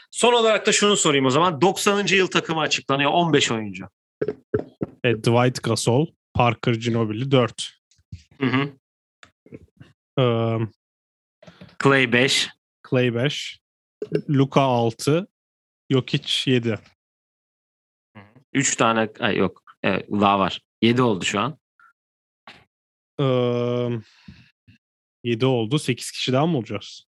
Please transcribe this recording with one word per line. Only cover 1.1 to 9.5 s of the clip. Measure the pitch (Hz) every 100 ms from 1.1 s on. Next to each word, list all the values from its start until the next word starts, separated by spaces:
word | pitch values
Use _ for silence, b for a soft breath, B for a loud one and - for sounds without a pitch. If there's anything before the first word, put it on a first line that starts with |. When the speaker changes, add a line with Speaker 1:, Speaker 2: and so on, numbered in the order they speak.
| 139 131
Speaker 1:
o |
zaman. | 131 180 151
Doksanıncı | 175 190 214 202 196 190
yıl | 185
takımı | 180 - 160
açıklanıyor. | 147 - - 139 143
On | 170 170
beş | 143 123
oyuncu. | 113 107 92 92 _ _ - - - _ - - - - -
Speaker 2:
E, | 127 113
Dwight, | 110 117 123 120
Gasol, | - 110 - 120 160 _ _
Parker, | - 120 113 -
Ginobili | 117 120 117 110 107 135
dört. | 131 117 - - - _ _ _ - _ -
Speaker 1:
Hı | 131
hı. | 131 143 - _ _ _ _ _ _ _